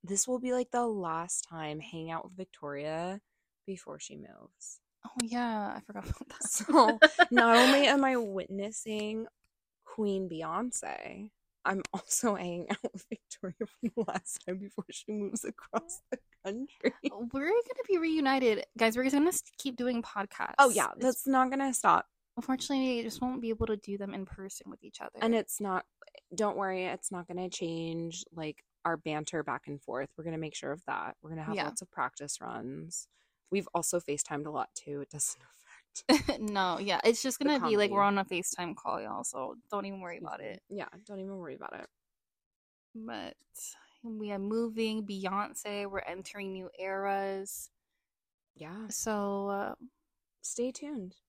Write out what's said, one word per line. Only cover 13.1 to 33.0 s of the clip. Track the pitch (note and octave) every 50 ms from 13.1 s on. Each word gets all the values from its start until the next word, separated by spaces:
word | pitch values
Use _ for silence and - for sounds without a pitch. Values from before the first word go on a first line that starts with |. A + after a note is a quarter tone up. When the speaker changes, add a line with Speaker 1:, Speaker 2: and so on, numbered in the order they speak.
| A3+ - _ _ - - - F#3 E3+ _
Speaker 1:
for | A3+ - - _ -
the | A3+ - - G#3+
last | - - F#3 - - - - -
time | - F#3 F#3+
before | G3+ G3+ - - G3+ -
she | - - - - G#3+
moves | G#3+ G#3 G3 - A3+ -
across | - A3+ - - - - A3+ - - - - _ _
the | - - _ _ _ _ _
country. | G3 G3+ A#3 C4+ C#4+ - _ - - - - - C#4+
Speaker 2:
We're | - G3+ A#3+ A#3+ B3 C4+ C#4 E4
gonna | G4+ A#4+ A#4 A#4+ B4+ B4+ A#4+ -
be | G4
reunited. | F4 D#4+ E4 D#4 D#4 C#4+ C4+ C4+ C4+ C4 A#3 G#3+ G3+ - _ _
Guys, | A3+ A#3 A3+ A3
we're | A#3+ B3+ C4+
gonna | C4+ C#4+ D4 F4
s-, | F4+ - - - _
keep | - - C#4 B3
doing | - B3 B3 B3 A#3 A3+
podcasts. | - - G3+ G3 G3 - - - - - -
Speaker 1:
Oh, | C#4 C4
yeah. | A#3 - C#3+ - -
Speaker 2:
It's | - A#3+
Speaker 1:
That's | C4 B3 - -
not | C4+ C4+ C4 C4 C4
gonna | C4 C#4 C#4 C4+ B3
stop. | - - G3+ E3 - - _ _ _ _ _ _
Speaker 2:
Unfortunately, | - A#3 - C4 C4 - - C#4 C4+ C4 C4 B3+ A#3
I | A3+
just | A3+ G#3 - B3+
won't | B3+ B3+ B3+
be | A#3 A3+
able | A3+ A3 A3+ A3
to | G#3+
do | G3+ - - G3+
them | G3+ G3+ G3 G3
in | G3 F#3+
person | F#3 - - F#3+ G3 - - - G3
with | - - -
each | G#3 _ -
other. | - - _ - -
Speaker 1:
And | A3+ A#3
it's | A3+ A3 - - - G#3
not, | G3 F#3 F3 - _ _ _ - - _ - _ _ -
don't | F3 G#3+ G#3 - -
worry, | G3 F#3+ F#3 F#3 F#3
it's | F3+ - F#3 - -
not | G3+ F3 F3
gonna | _ F3 F3+ F#3 F3+
change, | F3 - F#3 E3 E3 E3 E3 E3 E3 E3 E3 E3 E3 E3+ - - -
like, | E3 D#3+ D3+ D3 - _ _ _ _ _
our | E3+ E3 D#3
banter | - D#3+ D3+ D3+ D#3 - - E3 D3
back | - C3 C3 _
and | - C#3+ C#3+
forth. | _ - A#2 B2+ D3 D3+ _
We're | - D#3
gonna | E3 D#3+ D#3+
make | D#3+ D#3 C#3+
sure | - - C#3+ C#3+
of | E3 _
that. | - C#3 - - - - _ _
We're | D#3
gonna | E3 D#3+ D#3
have | D#3 G#3+
Speaker 2:
Yeah. | G3 -
Speaker 1:
lots | - - -
of | F#3+ -
practice | _ - C3 B2+ _ - C#3+ D3 - -
runs. | - A#2+ A#2 A2+ A2+ B2+ C3+ D3+ D#3+ E3 - -